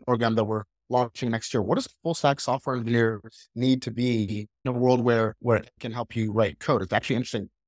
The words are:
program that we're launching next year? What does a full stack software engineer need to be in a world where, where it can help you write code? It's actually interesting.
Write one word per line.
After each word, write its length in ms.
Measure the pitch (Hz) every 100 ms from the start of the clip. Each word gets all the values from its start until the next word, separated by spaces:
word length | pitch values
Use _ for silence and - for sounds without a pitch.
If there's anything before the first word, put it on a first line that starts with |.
program 300 | - 120 117
that 100 | 113
we're 200 | 107 107 101 _ -
launching 420 | 123 120 - 123
next 240 | 113 -
year? 80 | 127
What 140 | 107 185
does 100 | -
a 40 | -
full 120 | 165
stack 260 | 165 147 139
software 340 | - 131 -
engineer 460 | 127 117 120 113 110 113 - -
need 260 | 113 127 131
to 100 | 127
be 560 | 113 127 117 104 104 107 _
in 100 | 127
a 20 | 123
world 280 | 127 127
where, 320 | 120 117 110 -
where 200 | 123 110
it 120 | - _
can 140 | 123
help 240 | 113 117 113
you 160 | 110
write 260 | 104 104 -
code? 240 | - 127
It's 100 | 95
actually 240 | 104 - 120
interesting. 320 | 127 117 98 _